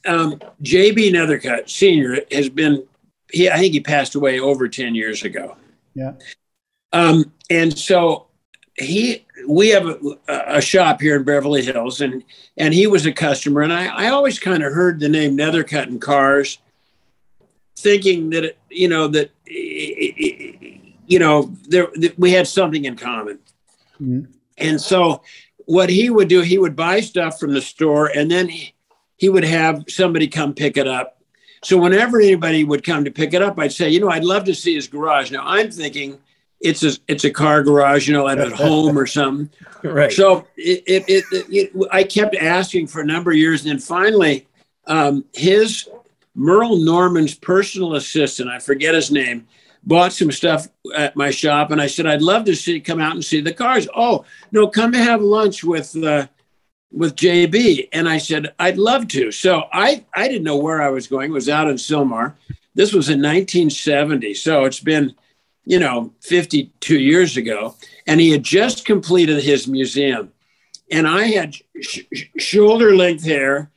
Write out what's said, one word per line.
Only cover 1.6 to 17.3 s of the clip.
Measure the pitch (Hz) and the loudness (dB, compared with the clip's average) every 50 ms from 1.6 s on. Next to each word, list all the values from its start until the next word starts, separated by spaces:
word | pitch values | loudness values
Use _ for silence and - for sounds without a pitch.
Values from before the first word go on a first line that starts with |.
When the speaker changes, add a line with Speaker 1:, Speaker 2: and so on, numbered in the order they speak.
| - - | -6 -10
Speaker 1:
Senior | - - 196 196 175 151 135 123 123 139 - _ | -2 2 4 4 4 4 2 0 -2 -6 -6 _
has | - 143 143 135 | -4 -4 -4 -4
been, | 131 147 156 151 147 135 131 _ _ _ _ _ _ _ _ _ | -2 -2 0 0 0 -2 -4 _ _ _ _ _ _ _ _ _
he, | - 160 180 185 | 0 0 2 2
I | 160 | 2
think | 160 185 185 | 2 2 2
he | 147 143 | 0 -2
passed | - - 151 143 135 135 - | -2 0 -2 0 -2 -2 -4
away | 147 143 135 127 127 | -2 -2 0 0 0
over | 131 139 139 131 127 117 | 0 -2 0 0 -2 -6
ten | - 131 127 120 117 | -4 -8 -6 -4 -4
years | 113 110 110 107 - - | -4 -4 -6 -8 -8 -10
ago. | 98 80 - - - - _ _ _ _ _ _ _ _ | -10 -10 -10 -12 -12 -18 _ _ _ _ _ _ _ _
Speaker 2:
Yeah. | 135 131 131 135 _ - - - _ _ _ _ _ _ _ _ _ _ _ | -12 -12 -12 -12 _ -20 -20 -20 _ _ _ _ _ _ _ _ _ _ _
Speaker 1:
Um, | - 170 170 165 160 165 147 - _ _ _ _ | -2 2 2 4 4 4 2 0 _ _ _ _
and | 170 165 165 165 147 | 0 0 0 0 -2
so | - - - 190 175 170 165 156 - _ _ _ _ _ _ _ _ _ _ _ - | -4 0 2 2 2 4 2 -2 -4 _ _ _ _ _ _ _ _ _ _ _ -12
he, | 131 139 170 208 233 247 214 - _ _ _ - 127 139 | -8 -4 -2 -2 -2 -2 -4 -8 _ _ _ -14 -6 0
we | 151 175 208 220 | 2 4 4 6
have | 208 196 170 | 4 4 2
a, | 165 156 - 143 143 139 _ _ - | -2 -8 -8 -8 -10 -10 _ _ -8
a | 143 135 135 - 147 147 | -8 -8 -6 -2 0 0
shop | - - - 190 175 156 151 - | 0 2 2 2 4 2 0 0
here | 147 151 147 | 0 0 0
in | 143 135 | 0 0
Beverly | 143 143 143 135 147 147 139 120 | 0 0 0 0 0 -2 -2 -2
Hills, | 127 131 120 117 127 123 - | -2 -4 -4 -6 -6 -6 -4
and, | 139 131 127 131 - _ - - - _ _ | -6 -6 -6 -8 -14 _ -20 -20 -20 _ _
and | - - 156 | -4 -2 0
he | 160 180 208 | 2 4 4
was | 214 202 175 147 | 4 2 2 2
a | 160 | -2
customer, | 131 - 160 156 - - - 147 143 147 | -2 -2 -2 -2 -2 -2 -2 -2 0 0
and | 151 156 | 0 0
I, | 165 175 180 | -2 -2 -4
I | - - - 196 233 | -6 -4 -4 -2 0
always | 269 277 277 269 - - | 0 2 0 0 -2 -4
kinda | - 190 185 160 147 139 | -4 -2 -2 -2 -2 -2
heard | 143 165 180 180 170 151 | 0 0 0 0 0 0
the | 147 147 | -2 0
name | 156 156 151 143 139 | 0 0 0 0 0
Nethercutt | 139 147 160 165 165 151 - 156 147 131 127 | 0 -2 0 0 -2 -4 -2 -6 -6 -6 -6
in | 123 123 | -10 -10
cars, | - 143 143 139 135 135 139 143 139 135 - _ _ _ _ _ _ _ _ _ _ _ _ _ _ _ | -4 0 2 2 4 4 2 2 0 -2 -10 _ _ _ _ _ _ _ _ _ _ _ _ _ _ _